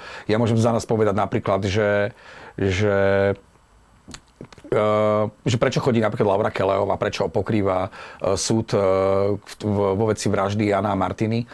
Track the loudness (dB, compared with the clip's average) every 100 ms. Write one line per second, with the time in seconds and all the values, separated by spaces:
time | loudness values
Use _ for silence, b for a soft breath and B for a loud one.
0 | B B -2 2 2 2 2 0 0 0
1 | 2 2 0 -2 0 0 0 0 2 2
2 | 0 B B B B -4 -2 0 2 2
3 | 2 4 2 0 -8 _ _ _ _ _
4 | -20 -20 _ -20 -20 -20 -4 0 2 2
5 | 2 0 -2 -4 -2 0 0 0 0 2
6 | 0 0 2 2 0 0 0 0 0 -2
7 | -2 -2 -2 -2 0 0 0 0 -2 B
8 | B B -2 0 0 -2 0 2 2 2
9 | 2 2 0 -2 -8 -8 -2 0 2 2
10 | 0 0 0 0 0 0 0 2 0 0
11 | -2 -2 -2 -2 -4